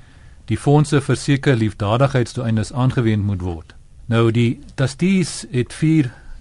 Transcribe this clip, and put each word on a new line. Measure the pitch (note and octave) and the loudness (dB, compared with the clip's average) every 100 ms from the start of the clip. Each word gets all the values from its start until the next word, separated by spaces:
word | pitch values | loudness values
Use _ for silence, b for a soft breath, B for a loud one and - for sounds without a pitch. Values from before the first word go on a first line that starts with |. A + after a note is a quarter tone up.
| b b b b - | b b b b -6
die | A2 | -2
fondse | - D3 D3+ D3 | 2 4 4 0
vir | C3+ B2+ | 0 -2
sekere | - C#3 D3 B2 | 0 0 2 2
liefdadigheidsdoeleindes | A2 - G2+ A#2 C3+ C3 A#2 - A#2 A2 G#2 | 0 -2 -2 2 2 2 -2 -4 -2 -2 -2
aangewend | B2 B2+ C3 A2+ G#2+ | 0 0 2 0 0
moet | G2+ G2 | 0 -2
word. | F2+ E2+ - - - - - | -4 -8 -12 -20 -20 -18 -2
Nou, | A#2 A#2 | 2 2
die | A2+ A#2 - - - | 4 2 0 -8 -4
trustees | C3 - F3+ F#3+ E3 - - | -4 0 0 2 0 -6 -6
het | B2 A#2+ | -4 -4
vier | - D#3 D#3+ B2 b b b | -2 2 2 2 b b b